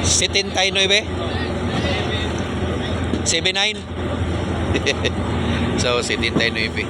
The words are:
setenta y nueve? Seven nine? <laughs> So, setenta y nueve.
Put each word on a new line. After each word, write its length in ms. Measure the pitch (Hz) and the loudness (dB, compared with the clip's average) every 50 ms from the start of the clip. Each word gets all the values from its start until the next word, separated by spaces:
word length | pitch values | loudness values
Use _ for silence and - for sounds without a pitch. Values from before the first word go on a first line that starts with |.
| - | 2
setenta 600 | - - - 180 190 - 202 196 196 190 - 190 | 4 4 4 2 2 2 0 0 2 2 2 2
y 40 | 196 185 | 4 4
nueve? 320 | 196 190 190 196 214 220 - - - 175 - - - - - - - - - - - - - 539 - - - - - - - - - - - - - - - - - - - - - - - - - | 4 4 4 4 4 2 0 -4 -2 -2 -2 -2 -2 -2 -2 -2 -2 -2 -2 0 0 0 0 0 0 0 -2 -2 -2 -2 -2 -2 -2 -4 -4 -2 -2 -2 -2 -2 -2 -2 -2 -2 -2 -2 -2 -2 -2
Seven 320 | - - 175 165 165 185 185 | -2 0 0 0 0 0 0
nine? 240 | 196 202 214 214 202 190 - - - - - - - - - - - - - - - - - 131 | 2 0 0 -2 -4 -8 -8 -8 -6 -4 -4 -2 -2 -2 -2 -2 -2 -2 -2 -2 -2 -2 0 0
<laughs> 640 | 135 - 139 135 - 127 123 - - - - - 120 120 117 120 120 - - 123 120 | 0 2 0 0 0 0 -2 0 0 -2 -2 -2 0 0 0 0 0 0 0 0 0
So, 240 | - 123 123 120 | 2 2 2 2
setenta 400 | 113 - 110 - 113 117 107 113 | 2 0 0 0 0 0 2 2
y 80 | 113 117 | 2 2
nueve. 320 | 110 113 110 113 110 107 104 | 2 0 -2 0 0 -2 -4